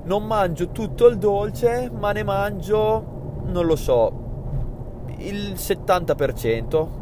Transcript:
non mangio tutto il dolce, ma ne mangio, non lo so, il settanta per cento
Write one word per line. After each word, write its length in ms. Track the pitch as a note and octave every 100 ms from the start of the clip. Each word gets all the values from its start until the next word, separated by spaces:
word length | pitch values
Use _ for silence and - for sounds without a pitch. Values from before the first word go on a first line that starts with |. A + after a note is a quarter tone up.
non 220 | - G3 G#3+
mangio 440 | A3 F#3+ E3 E3+
tutto 380 | - E3+ C3+ A#3+
il 100 | A#3
dolce, 720 | G3+ G3+ G#3 G#3 A#3+ A#3+ B3
ma 220 | A#3 G#3
ne 100 | G#3
mangio, 1160 | G#3 G3 G3+ G3 F3 G#3+ G#3+ A3 - - - -
non 220 | - F3 E3+
lo 100 | D#3
so, 480 | - B2 A2+ - - - - - - - - - - -
il 400 | - G3+ G3+ F#3
settanta 580 | - F#3+ - F3+ E3 D3
per 160 | C#3
cento 560 | A#2+ A#2 A2+ - D#3 D#3 -